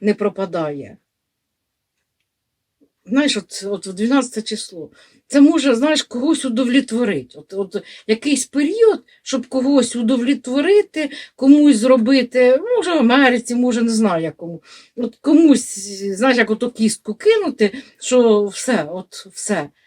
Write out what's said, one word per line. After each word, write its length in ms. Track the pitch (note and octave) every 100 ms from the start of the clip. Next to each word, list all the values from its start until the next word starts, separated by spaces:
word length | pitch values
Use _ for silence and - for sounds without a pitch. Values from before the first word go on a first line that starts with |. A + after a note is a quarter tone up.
не 120 | G#3
пропадає. 840 | G3+ G#3 - F#3+ E3+ D3+ C#3+ G2+ - _ _ _ _ _ _ _ _ _ _ _ _ _ _ _ _ _ _ _ _ F#3
Знаєш, 280 | C4+ D4 G#3
от, 260 | - - G3
от 200 | G3 F#3+
в 60 |
дванадцяте 480 | F#3 A3+ C#4 B3+ A3
число. 500 | G#3+ G#3+ - F3 - _ _ _ -
Це 140 | C#4+
може, 340 | D4 D#4+ C4+ A#3
знаєш, 280 | D4+ D4
когось 420 | - A#3+ C#4+ D#4 C4
удовлетворить. 880 | A3 A#3+ C4 B3+ A3+ A3 D3+ - D3
От, 180 | -
от 300 | G3 G3 G3+ - - -
якийсь 380 | A3 D4 C#4 -
період, 580 | C#4 D4 A4 A4 F4 _ _
щоб 240 | - C4 B3+
когось 480 | C4 C4 C#4 A#3 A#3+
удовлетворити, 1120 | A3+ C4 A#3+ C#4+ B3 C4+ E4 G#4 G4 D#4 D4 - - -
комусь 420 | C4+ D4 D4 A3
зробити, 840 | B3 B3+ A3 C4+ B3 B3+ B3 C4
може, 320 | A4 A#4+ F4+
в 40 | D#4+
Америці, 580 | A#3 C4+ C4 A#3+ - A#3+
може, 260 | B3 A#3
не 80 | A#3
знаю, 340 | A3 G#3+ E3
як 140 | D#3+ -
кому. 260 | E3+ E3 _ - _ -
От 200 | A#3+ -
комусь, 640 | C#4+ D#4 D#4+ B3 - G3 G3+ F#3+
знаєш, 340 | G3+ F#3+ C4 B3
як 120 | G#3+
ото 220 | A3 B3
кістку 420 | - A3 - -
кинути, 720 | G#3+ G#4+ A4 E4+ - G#3 C#4 - _
що 460 | - B3+ A3+ G#3 G3+
все, 380 | - - G#3 D3+
от 360 | F3+ F3+ - F#3+
все. 360 | - - F#3 D3 _